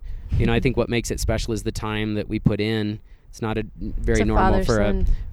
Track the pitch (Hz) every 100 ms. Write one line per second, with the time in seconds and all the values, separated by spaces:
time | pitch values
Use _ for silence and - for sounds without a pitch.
0 | - - - - 117 117 135 120 113 117
1 | - - - 110 - 107 110 - 110 107
2 | 107 104 - 107 - 104 104 110 104 107
3 | - - - - 113 110 110 - - -
4 | - 113 107 107 110 104 95 113 104 98
5 | - - -